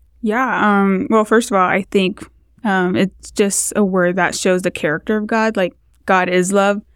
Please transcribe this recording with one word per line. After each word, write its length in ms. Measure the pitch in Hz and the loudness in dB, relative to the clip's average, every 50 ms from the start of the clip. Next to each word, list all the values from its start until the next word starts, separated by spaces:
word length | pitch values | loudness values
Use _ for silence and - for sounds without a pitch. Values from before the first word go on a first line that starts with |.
| _ _ _ _ | _ _ _ _
Yeah. 600 | - 214 214 247 269 240 196 180 190 208 202 196 | -4 -4 -2 -2 -2 -2 -2 0 2 2 4 4
Um, 260 | 196 196 190 190 190 - | 2 2 0 0 0 0
well, 160 | 220 220 214 | 2 0 2
first 260 | - 220 226 233 - | 2 2 0 2 2
of 60 | 214 190 | 0 0
all, 100 | 185 180 | 2 2
I 160 | - 190 190 - | 0 -2 -4 -2
think, 320 | - 202 190 - 214 - - - _ _ _ _ _ _ - | 0 0 0 0 -2 -6 -14 -20 _ _ _ _ _ _ -4
um, 320 | 214 190 190 180 180 185 | -2 0 0 0 0 0
it's 360 | - 196 185 - - - - | 0 0 -2 -2 -12 -20 -12
just 420 | - - 208 202 - - - - - | -2 0 0 0 0 -2 -4 -2 0
a 80 | 214 208 | 0 0
word 320 | 190 185 185 175 175 180 | 0 2 0 0 0 0
that 180 | 190 175 147 - | 0 -2 -2 -2
shows 280 | - - 196 185 185 185 | -2 0 0 0 0 0
the 80 | 180 | -4
character 460 | - - - 156 151 160 - - 220 214 | -4 -2 -4 -4 -4 -4 -4 -4 -4 -4
of 100 | 208 214 | -2 -2
God. 280 | 226 220 220 220 220 196 | -2 0 0 -2 0 -2
Like, 180 | 185 175 - _ _ _ _ _ _ | -4 -4 -4 _ _ _ _ _ _
God 240 | - 196 185 180 - | 0 0 0 2 2
is 220 | 180 185 180 185 196 | 0 0 0 2 2
love, 280 | 202 196 202 202 208 - _ _ | 2 2 2 0 -2 -6 _ _